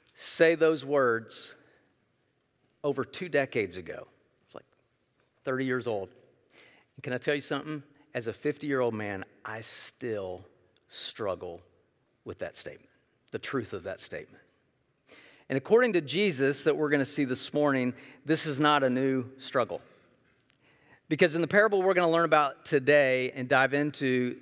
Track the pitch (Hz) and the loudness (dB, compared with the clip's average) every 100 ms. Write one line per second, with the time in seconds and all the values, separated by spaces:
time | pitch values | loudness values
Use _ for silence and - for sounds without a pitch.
0 | _ - - - 165 160 160 156 135 143 | _ -14 -4 4 4 6 2 2 0 2
1 | 123 113 113 - - - _ _ _ _ | 2 0 -4 -14 -16 -18 _ _ _ _
2 | _ _ _ _ _ _ _ _ 147 135 | _ _ _ _ _ _ _ _ -4 -4
3 | 120 - 180 143 135 123 98 90 80 78 | -6 -8 -4 -2 0 -2 -4 -6 -12 -14
4 | - _ _ _ _ - - _ _ _ | -16 _ _ _ _ -20 -20 _ _ _
5 | _ _ _ _ - 131 131 127 117 104 | _ _ _ _ -4 -2 -2 -2 -2 -4
6 | 95 - _ _ _ - - _ _ - | -6 -14 _ _ _ -20 -20 _ _ -16
7 | - 123 151 147 139 143 156 151 - _ | -8 -6 -2 -4 -4 -6 -6 -12 -12 _
8 | _ 127 113 104 147 143 151 135 120 110 | _ -8 -8 -4 -4 -4 -2 0 0 -2
9 | 104 98 - _ 107 110 104 - - - | -6 -8 -10 _ -14 -12 -12 -12 -12 -10
10 | 123 107 92 90 98 _ _ _ _ - | -8 -6 -6 -10 -14 _ _ _ _ -12
11 | - - 104 90 90 85 - _ _ _ | -10 -6 -4 -4 -8 -14 -18 _ _ _
12 | _ _ - - 85 - - - _ _ | _ _ -14 -10 -10 -10 -14 -16 _ _
13 | _ _ _ 113 - 135 107 98 87 92 | _ _ _ -10 -6 -6 -6 -8 -10 -12
14 | - 76 67 - _ _ _ _ _ _ | -12 -12 -14 -20 _ _ _ _ _ _
15 | _ - - - - 131 - 220 247 180 | _ -20 -20 -20 -6 -4 4 4 6 2
16 | 143 156 208 131 139 139 156 147 151 147 | 0 0 0 2 0 2 0 2 2 2
17 | 131 - 135 127 - 147 147 135 127 120 | 0 -2 -2 -2 -4 0 2 2 0 -4
18 | - - 135 156 160 135 151 147 131 127 | -10 -10 -2 -2 -2 2 4 4 4 2
19 | 135 131 117 - - 139 113 82 - _ | 0 0 -4 -10 -6 -2 -2 -4 -12 _
20 | _ _ _ _ _ _ _ _ _ - | _ _ _ _ _ _ _ _ _ -18
21 | - 156 180 160 156 202 214 202 185 180 | -4 2 4 4 2 4 4 4 2 4
22 | 170 165 165 151 143 - - 147 131 147 | 4 4 4 4 4 -2 -2 0 4 6
23 | 135 127 127 139 127 131 131 143 147 - | 6 2 0 -4 2 4 4 2 -2 -2
24 | 135 127 123 - | 0 2 0 -4